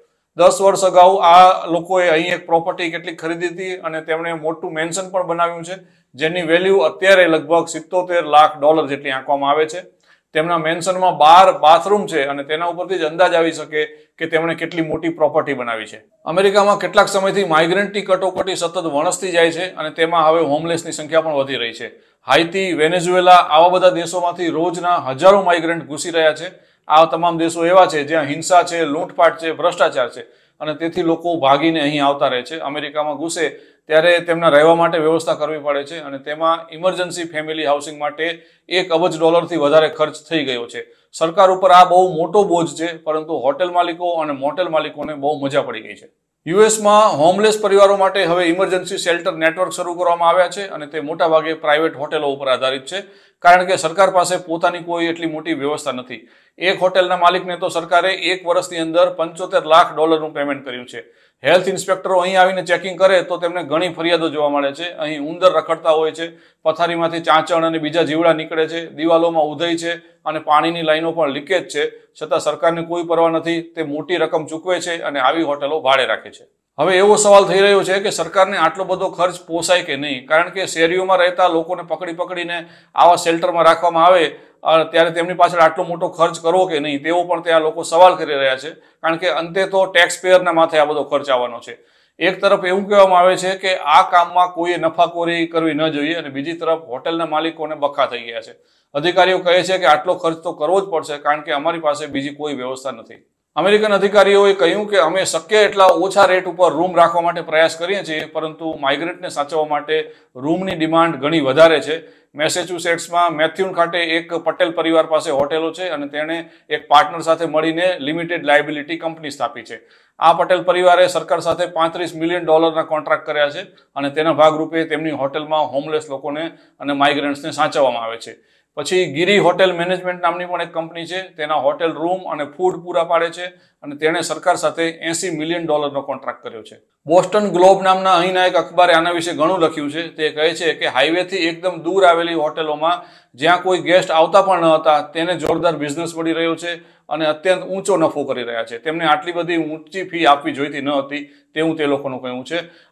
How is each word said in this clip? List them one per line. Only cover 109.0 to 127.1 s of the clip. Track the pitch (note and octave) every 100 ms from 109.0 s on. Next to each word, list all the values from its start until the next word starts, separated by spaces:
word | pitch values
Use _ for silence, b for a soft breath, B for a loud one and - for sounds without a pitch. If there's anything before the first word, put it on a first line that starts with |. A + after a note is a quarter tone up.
| D#3 - F3
સાચવવા | C#3+ C#3+ D#3+ D3+
માટે | D3 D3 D#3 D#3 B B B2+
રૂમની | C#3+ F3+ F#3+ E3
ડિમાન્ડ | D#3+ E3 E3 C#3
ઘણી | C#3+ E3
વધારે | C3 C#3+ E3 D3+
છે. | C3 D#3+ - b b C#3
મેસેચ્યુસેટ્સમાં | D3+ F3+ F3 E3+ F3 E3+ - E3+ F3 D3+
મેથ્યુન | D#3 - F#3
ખાતે | E3+ E3+ F3
એક | E3 E3 E3
પટેલ | E3 D#3+ D#3 F3
પરિવાર | E3+ D#3+ D#3+ D#3
પાસે | D#3 D#3+
હોટેલો | C#3 C#3+ D#3+ D#3+
છે | D#3+ F3+
અને | D3 C#3+
તેણે | D3 D#3 E3 E3 b b
એક | D3+ -
પાર્ટનર | D3 D3 E3+
સાથે | D#3+ D#3+ E3
મળીને | D#3 D#3+ E3 F#3 E3+
લિમિટેડ | C#3 E3 E3+ E3+ C#3+
લાયબિલિટી | D3 D3+ D3+ D3 E3
કંપની | E3 D#3+ D3+
સ્થાપી | C#3 A#2 B2
છે. | A2+ A2+ b b b b
આ | D#3+
પટેલ | E3+ F3 F3+
પરિવારે | F3+ F3 F3+ F3 F3+
સરકાર | E3 D#3+ E3+
સાથે | D#3+ D#3+ F3
પાંત્રીસ | E3 E3 E3 E3+ D#3
મિલિયન | E3 F3+
ડોલરના | D#3+ D#3+ E3 D#3+
કોન્ટ્રાક્ટ | D#3 D#3 D3+ D3+ -
કર્યા | D3+ C#3+
છે | E3+ G3 b b C#3
અને | C#3
તેના | D3 E3
ભાગરૂપે | D3 D#3 D#3 D#3 E3
તેમની | D#3 D3+ D#3+
હોટેલમાં | C#3 C3+ D3+ D3+ D#3 D3
હોમલેસ | C#3 D#3 D#3 D3
લોકોને | C#3 D3 D3 E3 b b b
અને | C#3
માઇગ્રન્ટ્સને | C#3 C#3+